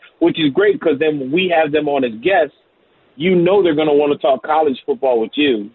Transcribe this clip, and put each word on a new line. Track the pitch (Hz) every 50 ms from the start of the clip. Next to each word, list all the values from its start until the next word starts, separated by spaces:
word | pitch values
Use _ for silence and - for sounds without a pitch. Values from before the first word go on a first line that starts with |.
| _ - _ -
which | 165 175 - 170
is | 156 143
great | 131 180 208 208 196 -
'cause | - 165 143 131
then | 156 156 151 143
when | 131 127
we | 147 180 190 180 170
have | 160 160 147
them | 147 151 151 147
on | 143 139 127
as | 120 107 113
guests, | 127 180 196 175 151 135 _ _ _ _ _ _ _ _ _ _ _ _ _
you | 127 156 185 185
know | 175 170 175 202 208
they're | 180 170 151
gonna | 151 156 151 147
wanna | 143 147 147 143 -
talk | - 151 131 120
college | - 156 151 160 160 147 123 - -
football | - 135 120 135 131 123 113
with | 110 98 -
you. | 139 147 139 120 107 101 110